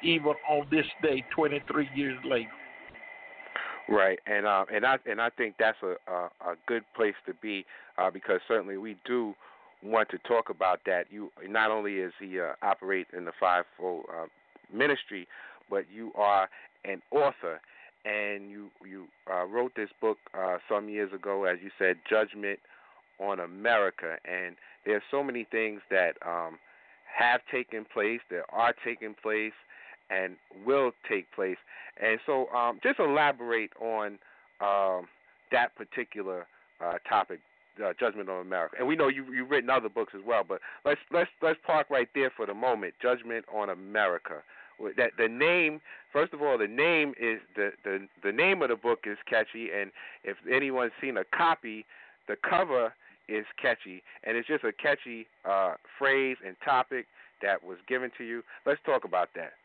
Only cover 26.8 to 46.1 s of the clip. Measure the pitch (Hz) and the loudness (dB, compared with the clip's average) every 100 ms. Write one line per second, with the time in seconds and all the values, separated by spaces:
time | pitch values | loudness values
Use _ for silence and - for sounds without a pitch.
26.8 | - - - - 120 123 - 135 123 113 | -20 -20 -10 0 2 2 0 -6 -4 -10
27.8 | 107 - 104 117 - 87 - 98 120 120 | -6 -2 0 -2 -6 -8 -4 2 2 2
28.8 | 127 117 107 104 110 107 110 - _ - | -6 -6 -10 -8 -2 -2 -2 -8 _ -20
29.8 | - - _ 95 95 92 _ 95 104 139 | -20 -20 _ -2 -2 -6 _ -8 2 4
30.8 | 127 - - 104 85 - 95 90 - - | 4 0 -4 -4 -4 -4 -4 -4 -10 -18
31.8 | - - 107 110 - 135 127 123 120 107 | -18 -2 0 2 0 0 0 2 2 2
32.8 | 247 277 160 143 151 131 120 117 110 - | 0 2 2 4 4 2 0 0 0 -6
33.8 | 113 110 104 101 - - _ _ 101 101 | -4 -2 -4 -8 -20 -20 _ _ 2 4
34.8 | 95 92 90 _ _ _ _ 127 123 - | 4 2 -4 _ _ _ _ 2 2 -2
35.8 | 107 131 120 107 95 90 85 _ _ _ | -8 -6 -6 -6 -6 -6 -10 _ _ _
36.8 | 85 87 - 110 92 87 _ _ _ - | -4 -4 0 0 0 -6 _ _ _ -4
37.8 | 101 87 120 104 95 92 92 92 80 - | -4 0 -2 -2 -6 -6 -4 -2 -2 -2
38.8 | 127 160 139 139 131 127 127 143 120 131 | -2 4 4 2 -4 -6 0 0 4 0
39.8 | 110 107 107 101 101 113 90 95 - - | 0 -4 -4 -6 0 0 0 -4 -6 -4
40.8 | 143 147 - 170 185 _ 160 160 - 156 | 0 0 0 0 0 _ 0 0 2 2
41.8 | 143 139 120 143 135 - 104 101 127 113 | 4 0 0 2 0 0 -6 0 0 0
42.8 | 92 - 123 123 117 117 - 107 101 90 | -2 -2 0 0 -2 -8 -4 -4 -2 -4
43.8 | 95 107 101 85 - 78 - - - - | -2 2 2 2 -4 -12 -14 -20 -20 -10
44.8 | 107 - 120 - 113 117 156 175 160 151 | -6 0 0 2 0 2 2 4 2 -2
45.8 | - - - | -14 -20 -4